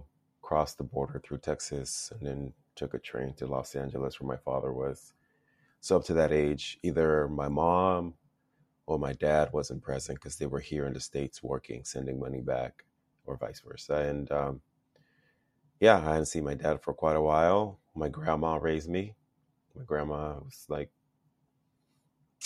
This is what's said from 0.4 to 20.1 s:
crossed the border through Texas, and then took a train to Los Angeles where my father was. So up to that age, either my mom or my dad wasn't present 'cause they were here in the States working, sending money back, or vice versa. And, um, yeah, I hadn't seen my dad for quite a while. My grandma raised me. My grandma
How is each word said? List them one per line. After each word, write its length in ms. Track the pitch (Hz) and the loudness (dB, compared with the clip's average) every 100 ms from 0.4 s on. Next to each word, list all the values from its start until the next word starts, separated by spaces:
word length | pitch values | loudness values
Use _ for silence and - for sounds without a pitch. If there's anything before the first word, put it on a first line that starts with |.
crossed 360 | - 78 76 - | 0 2 2 -2
the 80 | 64 | -6
border 340 | 67 69 69 | -4 -4 -6
through 200 | - 69 | -8 -6
Texas, 720 | - 73 - 71 65 - - 113 | -4 -4 -4 -6 -6 -8 -10 -8
and 100 | 71 | -6
then 280 | 69 131 - _ | -6 -8 -12 _
took 200 | - - | -10 -6
a 60 | - | -6
train 340 | - - 67 | -8 -6 -6
to 120 | 69 71 | -6 -4
Los 300 | 67 65 69 | -4 -4 -6
Angeles 440 | 69 65 67 - | -6 -4 -6 -6
where 100 | 67 | -8
my 80 | 64 | -6
father 340 | - 65 65 | -4 -4 -4
was. 400 | 64 67 65 - _ _ _ _ _ _ _ | -4 -6 -6 -14 _ _ _ _ _ _ _
So 160 | - 90 | 2 2
up 80 | - | 4
to 80 | |
that 180 | 82 78 | 4 6
age, 480 | 76 73 71 - - | 6 4 0 -6 -4
either 460 | 87 78 78 76 73 | 0 4 4 4 2
my 220 | 73 71 | -2 -2
mom 640 | 73 85 87 95 90 85 - _ _ _ _ _ _ - | 2 4 6 4 2 -2 -10 _ _ _ _ _ _ -4
or 120 | 78 | -2
my 140 | 69 | 0
dad 400 | 65 76 76 71 | 0 4 6 4
wasn't 320 | 73 67 65 | 0 -4 -8
present 380 | - 67 71 69 | -6 -6 -4 -10
'cause 160 | 69 - | -10 -6
they 80 | 71 | -4
were 160 | 67 | -4
here 240 | - 76 69 | -4 -4 -2
in 80 | |
the 80 | 65 | -4
States 420 | - 71 69 - | -6 -4 -4 -6
working, 400 | 60 67 - 60 | -4 -4 -4 -10
sending 380 | 67 67 67 65 | -8 -6 -4 -4
money 180 | 65 67 | -4 -4
back, 460 | 62 64 62 - _ _ _ _ - | -2 -2 -2 -8 _ _ _ _ -12
or 100 | 65 | -6
vice 240 | 58 - | -6 -8
versa. 360 | - - - 73 | -16 -16 -2 0
And, 360 | 73 71 71 | 2 -2 -2
um, 300 | 71 69 65 - _ _ _ _ _ _ _ _ _ _ _ | 0 0 -4 -12 _ _ _ _ _ _ _ _ _ _ _
yeah, 160 | 107 98 | 8 8
I 160 | 78 | 6
hadn't 140 | 78 76 | 2 2
seen 180 | 82 73 | -2 -2
my 80 | |
dad 280 | 71 78 76 | -2 0 0
for 120 | - | -2
quite 240 | 71 80 78 | 0 2 4
a 40 | |
while. 600 | 78 78 85 98 107 95 _ | 4 6 6 4 2 -6 _
My 140 | 80 76 | -6 -4
grandma 480 | 76 80 78 80 78 | -2 -2 0 0 0
raised 340 | 80 78 82 | 0 -2 -2
me. 260 | 90 101 107 _ _ _ _ _ 135 | -4 -4 -12 _ _ _ _ _ -18
My 80 | |
grandma 560 | 127 147 - | -4 -4 -2